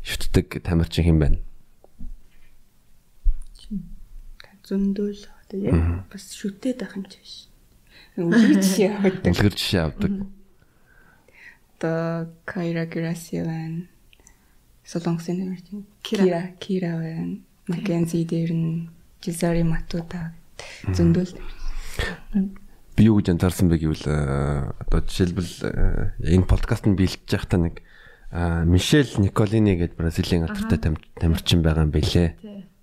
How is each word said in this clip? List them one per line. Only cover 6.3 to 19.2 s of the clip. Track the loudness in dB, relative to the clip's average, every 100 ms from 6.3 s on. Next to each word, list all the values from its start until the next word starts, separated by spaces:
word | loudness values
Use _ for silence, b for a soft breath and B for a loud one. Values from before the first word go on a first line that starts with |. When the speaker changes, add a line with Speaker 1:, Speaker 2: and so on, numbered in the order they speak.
Speaker 2:
шүтээд | -10 -10 -6 -6 -4
байх | -8 -10
юм | -14
чааш. | -18 -20 -20 -20 _ _ _ _ B B -4
Үлгэр | 2 6 6 6
жишээ | 4 4 2 2
авдаг. | 0 2
Speaker 3:
Мгм. | 0
Speaker 1:
Үлгэр | 2 2
жишээ | 0 -2 0
авдаг. | 0 -2 -2
Speaker 2:
Мгм. | -2 -6 -12 -20 _ b b b b b b b b b b _ _
Одоо | -4 -2 -2 -6 -8 -12 -10
Кайра | -6 -4 -4 -4
Граси | -4 -4 -6 -8 -6
байна. | -4 -6 -8 -10 -12 _ _ _ b b b b _ _ -10
Солонгосын | -6 -4 -4 -4 -6
тамирчин | -6 -10 -12 -16 -16 _
Speaker 3:
Кира. | -6 2 2
Speaker 2:
Кира, | 2 -6 -12
Кира | -6 -4 -2 -4
байна. | -6 -6 -6 -8 _ _ -8
Маккензи | -6 -2 0 0 -2 -2
дээр | -2 -2 -2
нь | -2 -4 -8 -16 -20 _